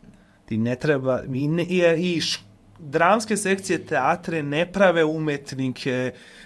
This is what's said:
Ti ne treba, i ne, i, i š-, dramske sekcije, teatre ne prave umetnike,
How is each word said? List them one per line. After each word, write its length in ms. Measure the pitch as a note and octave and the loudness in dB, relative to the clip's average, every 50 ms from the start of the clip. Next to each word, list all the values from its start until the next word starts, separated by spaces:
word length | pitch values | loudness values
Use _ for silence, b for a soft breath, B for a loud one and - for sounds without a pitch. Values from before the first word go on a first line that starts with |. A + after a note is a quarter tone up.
| _ b b b b b b b b | _ b b b b b b b b
Ti 120 | - A2+ G#2+ | -6 -4 -2
ne 180 | A2+ A#2+ B2+ | -2 -2 -2
treba, 460 | - - D3+ D3 C3+ C3 C3 B2+ A2 - - C3 | -2 0 0 0 0 2 0 -2 -2 -2 -4 -6
i 140 | B2+ C#3+ D3 | -4 -2 -2
ne, 160 | D#3+ F3 E3+ | -2 -2 -2
i, 200 | E3+ F#3 F3+ F3 E3+ E3 D#3 F3+ F3+ F3 | 0 0 2 4 4 4 2 0 0 -2
i 60 | D#3 | -2
š-, 180 | - - - - - - - _ _ _ _ - | -2 -4 -6 -8 -10 -18 -20 _ _ _ _ -20
dramske 580 | E3+ C#3+ C3+ D#3+ E3 F3 G3+ A#3+ A3 - G#3+ G3+ | -16 -4 0 2 4 4 4 4 2 0 -2 -2
sekcije, 480 | - F#3 G3 F#3+ F#3+ - F3 D#3+ - | 0 0 -2 -2 0 -2 -2 -2 -2
teatre 580 | - D#3+ C3+ B2+ C#3+ E3+ F3 - - E3+ D#3+ D3 | -2 -2 0 2 2 0 0 -2 -4 -4 -4 -4
ne 280 | C#3+ C#3+ D3+ F3 F3+ | -2 -2 -2 -2 -2
prave 320 | F3+ G3 G3+ F#3 E3+ E3+ D#3+ | 2 4 4 6 6 6 2
umetnike, 1080 | D#3 D#3 D#3+ D#3 D3+ C#3+ C#3 C#3+ - C#3 C3 C3 C3 B2 - - C#3+ B2 B2+ B2+ B2+ A#2+ B B B B B B | 2 2 0 -2 -2 -2 -4 -6 -10 -6 -4 -4 -4 -4 -4 -4 -2 -2 -2 -2 -4 -6 B B B B B B